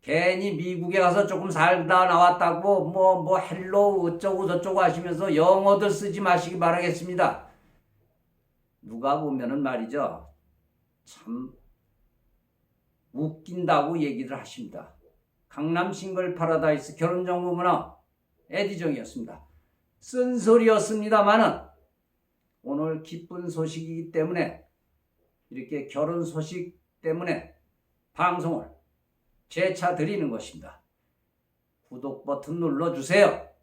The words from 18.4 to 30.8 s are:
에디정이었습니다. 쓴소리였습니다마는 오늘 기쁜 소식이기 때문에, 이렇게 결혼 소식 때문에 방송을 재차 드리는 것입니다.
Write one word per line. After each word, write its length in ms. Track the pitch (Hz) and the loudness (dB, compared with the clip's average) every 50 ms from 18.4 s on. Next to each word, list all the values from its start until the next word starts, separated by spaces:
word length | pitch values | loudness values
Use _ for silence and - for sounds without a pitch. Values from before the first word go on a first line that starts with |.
| _ _ | _ _
에디정이었습니다. 960 | - 185 202 196 196 165 170 160 143 120 113 - - 127 110 - - - - _ _ _ _ _ _ _ _ _ _ _ | -4 -4 -4 -4 -4 -4 -2 -2 -2 -4 -6 -12 -12 -12 -12 -12 -16 -20 -20 _ _ _ _ _ _ _ _ _ _ _
쓴소리였습니다마는 1600 | _ - - 254 247 247 247 240 180 214 226 240 226 226 220 214 208 208 220 214 208 214 220 214 202 202 214 226 220 160 135 - - - _ _ _ _ _ _ _ _ _ _ _ _ _ _ _ _ _ _ | _ -8 -2 -2 0 0 0 0 6 8 8 8 8 8 6 4 2 0 -4 -4 0 2 4 4 6 6 6 6 6 4 2 -2 -10 -18 _ _ _ _ _ _ _ _ _ _ _ _ _ _ _ _ _ _
오늘 420 | _ 123 139 147 156 160 160 156 156 | _ -6 -4 -4 -2 -4 -4 -6 -8
기쁜 440 | - 170 170 170 - 180 180 175 170 | -12 -16 -16 -14 -14 -14 -10 -10 -8
소식이기 640 | 156 160 160 156 160 165 165 160 165 165 165 - | -6 -4 -6 -4 -6 -10 -10 -10 -10 -10 -12 -6
때문에, 540 | - 165 156 180 180 175 160 - - - _ _ _ _ _ _ _ _ _ _ _ _ _ _ _ _ _ _ | -2 -2 -2 -2 -2 -4 -4 -4 -6 -14 _ _ _ _ _ _ _ _ _ _ _ _ _ _ _ _ _ _
이렇게 380 | 117 127 123 - 156 143 135 - | -16 -16 -12 -10 -10 -10 -10 -8
결혼 360 | - 143 151 156 170 170 165 | -4 -4 -4 -2 -2 -4 -6
소식 540 | - - 160 156 - 180 180 175 - - _ _ _ _ _ | -6 -6 -8 -8 -8 -8 -10 -12 -12 -14 _ _ _ _ _
때문에 540 | _ 160 160 170 180 180 - - - - _ _ _ _ _ _ _ _ _ _ _ _ _ | _ -4 -4 -4 -4 -6 -6 -8 -8 -16 _ _ _ _ _ _ _ _ _ _ _ _ _
방송을 560 | - 165 180 - - - 165 160 - 101 - - _ _ _ _ _ _ _ _ _ _ _ _ _ _ _ | -2 0 0 0 0 -2 -4 -4 -4 -6 -12 -20 _ _ _ _ _ _ _ _ _ _ _ _ _ _ _
재차 480 | - 165 185 190 185 - 175 202 - | -4 -2 -2 -2 -2 -2 -2 -2 -2
드리는 340 | - 151 180 208 196 160 135 | -2 -2 -4 -2 -4 -4 -4
것입니다. 520 | 113 107 - - - 80 - - - _ | -6 -8 -10 -14 -18 -20 -20 -20 -20 _